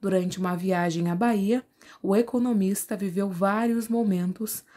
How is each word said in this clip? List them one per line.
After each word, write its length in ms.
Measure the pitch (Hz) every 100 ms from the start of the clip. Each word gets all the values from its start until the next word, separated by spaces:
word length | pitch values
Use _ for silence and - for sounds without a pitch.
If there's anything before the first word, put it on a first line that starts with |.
durante 380 | 196 185 180 185
uma 180 | 180 175
viagem 540 | 185 180 175 170 175
à 40 |
Bahia, 480 | 170 240 214 196 247 - _ - -
o 140 | 190 202
economista 800 | 240 247 247 220 190 202 - 202
viveu 320 | 196 175 202
vários 600 | 175 196 208 233 233 226
momentos 760 | 226 220 185 180 185 220 - -